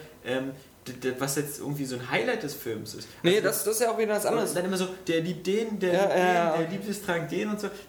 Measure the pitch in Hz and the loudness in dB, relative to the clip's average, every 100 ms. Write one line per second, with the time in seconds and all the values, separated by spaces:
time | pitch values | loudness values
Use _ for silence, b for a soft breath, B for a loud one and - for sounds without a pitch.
0 | B B 120 131 135 131 B - - 123 | B B -4 -2 -2 -8 B -18 -14 -4
1 | 131 127 139 151 147 - 139 143 131 123 | -2 0 -2 0 -2 -4 -4 -4 -4 -4
2 | 123 170 240 233 147 - 120 107 107 98 | -2 0 0 -2 -4 -6 -6 -6 -6 -12
3 | - B 170 208 190 214 202 226 233 220 | -12 B 4 4 4 0 0 2 2 2
4 | 220 208 - 226 185 165 185 185 185 - | 2 2 2 2 0 0 0 0 -2 -4
5 | - 165 165 165 185 208 226 208 185 175 | 0 0 0 -2 0 0 0 0 2 4
6 | 196 180 180 175 170 165 165 190 208 196 | 4 4 6 4 4 2 0 -2 -4 -4
7 | - 170 151 175 214 202 196 - | -2 -2 -2 -2 -2 -2 -4 -8